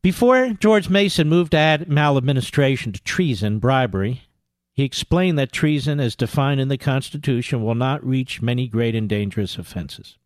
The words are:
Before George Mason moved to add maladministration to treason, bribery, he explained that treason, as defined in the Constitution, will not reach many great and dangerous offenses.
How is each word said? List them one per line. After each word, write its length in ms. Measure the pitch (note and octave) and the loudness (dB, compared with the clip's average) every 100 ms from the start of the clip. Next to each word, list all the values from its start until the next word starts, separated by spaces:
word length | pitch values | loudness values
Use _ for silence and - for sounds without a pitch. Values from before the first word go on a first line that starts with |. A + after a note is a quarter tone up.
Before 480 | F3+ F3+ A#3+ B3+ B3+ | 0 2 4 4 2
George 400 | G#3 G#3+ G#3+ E3+ | 2 4 4 4
Mason 400 | G3 G3+ - D3+ | 2 2 2 2
moved 220 | E3+ E3 | 2 4
to 60 | D#3+ | 4
add 300 | D#3 D3+ E3 | 4 2 2
maladministration 1040 | D3 D3 C#3 B2+ C3 A#2+ - C3+ C3 A#2 | 2 4 2 2 -2 0 2 2 0 -4
to 100 | F#2+ | -8
treason, 560 | - - E3+ G#2+ G#2 G#2+ | -4 -2 0 0 -2 0
bribery, 640 | A#2+ C3 B2+ F#2+ G2 B2+ _ _ _ _ _ | 2 2 0 -2 -2 -4 _ _ _ _ _
he 100 | - | -4
explained 540 | C3+ - - E3+ F#3 D3+ | -4 -4 -2 0 2 0
that 120 | C3 | -2
treason, 480 | - D3+ D3+ C3+ D3 | 0 0 0 -2 -2
as 160 | B2 - | -2 -2
defined 440 | A#2+ - C#3 C#3 | -2 0 0 0
in 80 | C3+ | -2
the 100 | C#3 | -2
Constitution, 840 | - C3+ - D3 C#3+ A#2+ B2 B2+ | -2 -2 -4 -8 -2 -2 -2 -4
will 120 | A2+ A#2 | -2 -2
not 300 | B2+ D3 C3 | -2 -2 -2
reach 360 | C3 C3 - | -2 -4 -4
many 260 | A#2 B2 B2+ | -2 -2 -2
great 280 | A2 A#2 A2+ | -2 0 -2
and 120 | G#2+ | -2
dangerous 500 | G#2 G2+ G#2+ G2 - | -2 -2 -4 -6 -8
offenses. 600 | E2+ F3+ D3 - - _ | -10 -10 -12 -14 -20 _